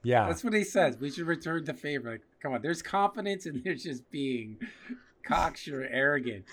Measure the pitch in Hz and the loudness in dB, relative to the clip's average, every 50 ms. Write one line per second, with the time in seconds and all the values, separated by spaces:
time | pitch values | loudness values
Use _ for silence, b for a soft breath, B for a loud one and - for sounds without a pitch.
0 | - 120 123 120 107 - 82 - - 240 214 214 196 185 - 202 175 143 120 113 | 2 4 6 6 6 6 2 0 0 2 2 2 2 4 4 4 4 4 4 0
1 | 131 143 135 170 170 160 170 160 - 165 165 165 147 147 151 - - 147 147 135 | -4 -6 -4 -4 -2 -2 -2 -2 -2 -2 -2 -2 -2 -4 -6 -6 -4 -4 -4 -4
2 | 117 117 113 110 - _ _ _ - 143 131 117 107 151 170 165 - - - 196 | -4 -6 -8 -10 -12 _ _ _ -6 -4 -2 -2 0 -2 -2 -2 -2 0 2 4
3 | 202 202 202 226 196 202 196 190 - 170 147 127 - 190 170 131 - 175 139 123 | 4 4 2 -2 -4 -4 -4 -4 -6 -8 -8 -4 -4 -4 -4 -4 -4 -6 -8 -8
4 | - _ - 147 139 135 127 120 110 110 107 - 233 220 B B B B 247 B | -10 _ -6 -4 -2 -2 -2 -2 -4 -8 -10 -10 -12 -12 B B B B -16 B
5 | B B B _ - - - 170 175 165 - - - 165 143 131 131 127 120 127 | B B B _ -4 0 2 2 2 0 -2 -6 -10 -8 -6 -6 -6 -2 0 2
6 | 135 143 147 143 123 123 113 98 95 - | 4 4 4 2 0 -2 -6 -6 -10 -12